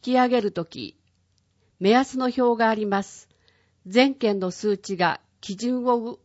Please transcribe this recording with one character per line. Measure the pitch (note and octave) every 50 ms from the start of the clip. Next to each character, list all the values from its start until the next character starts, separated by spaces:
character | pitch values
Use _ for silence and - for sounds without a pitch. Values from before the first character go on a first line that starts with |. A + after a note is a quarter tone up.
き | - B3 B3+
上 | B3+ B3+
げ | B3 B3 A#3+
る | G#3 G3+
と | - F3+ E3
き、 | - - C#3 A2 - - _ _ _ _ _ _ _ _ _ _ _ _ _ _ _ _ _
目 | F#3 G3
安 | A3+ B3+ C4+ - -
の | C4 B3+
表 | B3 B3 C4 B3 A#3+ A#3 A3
が | A3+ A3
あ | A3
り | G#3+ G#3+
ま | G3+ G3 G3 G3
す。 | - - - - _ _ _ _ _ _ _ _ _ _ _ _
全 | F#3 F#3+ A#3+ C4 C#4 C4+
県 | - A#3 G#3+ G3+ G3
の | F#3 F3+
数 | F3 - - G#3+ G3+
値 | F#3+ - - G3
が | E3+ F3+ E3 - - _ _ _ _
基 | - - F#3+
準 | G3 A3+ A#3+ B3+ B3+ A#3+
を | B3+ A#3+ A#3 A3 A#3+ - -